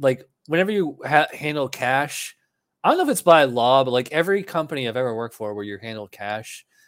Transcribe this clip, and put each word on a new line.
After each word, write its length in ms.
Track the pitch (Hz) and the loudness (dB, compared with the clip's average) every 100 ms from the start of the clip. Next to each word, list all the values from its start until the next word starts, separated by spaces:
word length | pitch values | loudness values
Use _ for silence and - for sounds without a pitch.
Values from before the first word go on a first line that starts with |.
like, 280 | 135 127 - _ - | 0 0 -6 _ -4
whenever 240 | 160 190 | -2 0
you 260 | 208 160 - 127 | 0 -2 -6 0
ha-, 220 | 151 156 | 2 2
handle 360 | - 151 147 135 | -2 -6 -4 -4
cash, 680 | - 123 135 147 - - - _ _ _ _ | -4 -2 0 -2 -8 -14 -16 _ _ _ _
I 60 | - | 0
don't 100 | 339 | 2
know 60 | |
if 60 | 311 | 0
it's 120 | 202 | 2
by 220 | 175 165 | 6 6
law, 400 | 135 120 120 135 | 6 2 4 4
but, 80 | 131 | 4
like, 180 | 123 127 | 0 0
every 320 | 151 170 196 | -2 0 -2
company 460 | - 170 151 147 120 | -2 -6 -4 -6 -4
I've 80 | 120 | -4
ever 180 | 127 | -4
worked 220 | 113 117 - | -4 -8 -10
for 180 | 107 | -10
where 100 | 104 | -8
you 140 | 104 101 | -10 -12
handle 300 | 113 110 101 | -12 -14 -14
cash, 580 | - 101 107 110 - _ _ | -12 -8 -8 -10 -18 _ _